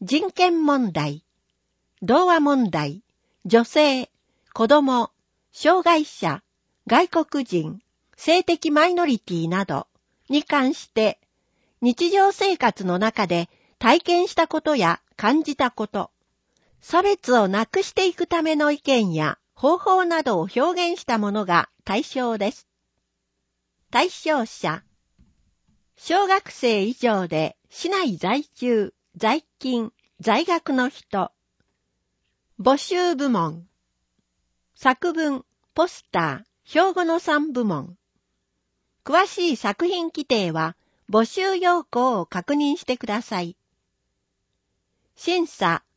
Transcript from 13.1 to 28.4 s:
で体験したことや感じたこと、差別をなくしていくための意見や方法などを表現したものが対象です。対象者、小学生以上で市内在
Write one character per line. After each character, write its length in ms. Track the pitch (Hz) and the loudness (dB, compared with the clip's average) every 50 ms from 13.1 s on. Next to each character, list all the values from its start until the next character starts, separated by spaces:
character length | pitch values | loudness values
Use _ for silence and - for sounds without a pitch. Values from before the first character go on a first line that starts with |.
| - - 202 | -2 -2 -2
で 240 | 170 175 170 170 - _ _ _ _ _ - | -2 -2 -2 -4 -6 _ _ _ _ _ -2
体 200 | - 226 285 349 | 2 2 2 2
験 280 | - 349 349 349 359 - | 2 2 0 2 0 0
し 80 | - | 0
た 100 | - 330 | -2 0
こ 140 | - - 311 | 0 -2 -2
と 160 | - 311 302 | -2 0 0
や 260 | 240 175 165 170 - _ _ _ | 2 2 2 0 -2 _ _ _
感 260 | - 214 220 285 320 | -2 0 2 2 2
じ 140 | 311 294 269 | 0 -2 -2
た 160 | - 269 247 | -2 -2 -2
こ 160 | - - 214 - | -2 -4 -8 -6
と、 240 | - 202 - - _ _ _ _ _ _ _ _ _ _ _ _ _ _ | -6 -6 -8 -8 _ _ _ _ _ _ _ _ _ _ _ _ _ _
差 220 | - - - 349 | -8 -2 0 2
別 340 | 381 403 403 - - - 247 | 2 2 0 -2 0 2 2
を 120 | 233 202 190 | 4 4 2
な 180 | 190 208 226 | 0 -2 -2
く 160 | - - 392 | -2 -2 -4
し 100 | 403 - | -4 -2
て 140 | - 381 381 | -2 0 0
い 80 | 359 - | 0 0
く 140 | - 349 - | -2 -4 -2
た 120 | 349 330 | -2 -2
め 120 | 311 320 311 | 0 0 0
の 160 | 294 294 294 | 0 0 0
意 80 | 294 294 | 0 0
見 340 | - 277 269 233 208 180 160 | 0 0 2 2 2 0 0
や 220 | 156 156 143 - - _ _ | -2 -2 -2 -4 -6 _ _
方 260 | _ - - 285 349 359 | _ 0 0 2 2 2
法 260 | 370 392 381 370 359 | 2 2 2 2 2
な 180 | 339 339 320 | 0 -2 -2
ど 160 | 294 247 208 - | -2 0 -2 -2
を 40 | |
表 180 | 220 190 - 240 | -2 -2 -2 0
現 360 | 285 349 339 359 349 339 349 | 0 0 0 -2 -2 -2 -4
し 80 | - - | -4 -4
た 140 | 269 233 214 | -2 -2 -2
も 140 | 208 202 | -2 -2
の 120 | 202 214 202 | -2 -4 0
が 260 | 180 175 165 - - _ _ _ | 2 2 2 2 0 _ _ _
対 200 | - 190 233 - | -4 -4 -4 -4
象 340 | - - 262 247 233 226 208 | -4 -6 -4 -4 -4 -4 -4
で 140 | 196 208 | -4 -4
す。 160 | - - _ _ _ _ _ _ _ _ _ _ _ _ _ _ _ _ _ _ _ _ _ _ _ _ _ _ | -6 -8 _ _ _ _ _ _ _ _ _ _ _ _ _ _ _ _ _ _ _ _ _ _ _ _ _ _
対 200 | - 240 339 359 | 0 0 0 0
象 360 | - - - 311 302 269 226 | -4 -4 -4 -2 0 0 -2
者、 380 | - - - - 160 135 127 - _ _ _ _ _ _ _ _ _ _ _ _ _ _ _ _ _ _ _ _ _ _ | -4 -8 -8 -6 -6 -6 -8 -12 _ _ _ _ _ _ _ _ _ _ _ _ _ _ _ _ _ _ _ _ _ _
小 320 | _ - - 330 392 403 381 | _ -6 -2 0 0 2 2
学 240 | 381 392 - - | 0 0 -2 -6
生 320 | - - 262 233 220 202 190 | -6 -2 0 0 0 0 0
以 80 | 226 | -2
上 340 | 254 - 240 233 214 190 185 | -2 -2 0 0 0 0 -2
で 300 | 165 160 156 160 - - _ _ _ | -2 -2 -2 -2 -2 -6 _ _ _
市 200 | - - - 339 | -12 -8 -4 -2
内 260 | 403 381 359 254 180 | -2 0 0 -2 -2
在 280 | - - 185 240 294 | -2 -2 -2 -2 -2